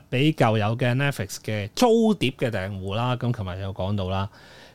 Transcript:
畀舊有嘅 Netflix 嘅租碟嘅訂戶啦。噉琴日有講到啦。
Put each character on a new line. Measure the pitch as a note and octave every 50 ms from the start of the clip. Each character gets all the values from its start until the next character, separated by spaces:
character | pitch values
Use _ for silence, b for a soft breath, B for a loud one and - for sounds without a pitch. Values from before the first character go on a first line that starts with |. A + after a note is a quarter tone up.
| - -
畀 | - B2+ C#3 D#3 D#3
舊 | - C#3 A2+ A2 A2
有 | G#2 G#2+ A#2
嘅 | A#2 C3+ B2 A#2+
Netflix | B2+ C#3+ C#3+ C3+ - G#2 - - - -
嘅 | - G#2+ G#2+ G2+ F#2+ -
租 | - B3+ A#3+ A3 A#3 A3+ A3 G#3+
碟 | - - B2 -
嘅 | - C#3+ B2
訂 | A2 G2+ F#2 G2 G#2 F#2+
戶 | F#2 G2 G2
啦。 | A2 A#2+ B2+ B2+
噉 | B2+ - A#2+ A#2+
琴 | - G2+
日 | F#2 F2 F#2 G2
有 | F#2+ F#2+
講 | - F#2 F#2+ G#2
到 | G2+ F#2 F2+
啦。 | F#2+ F#2+ G2 - B B B B B B B B B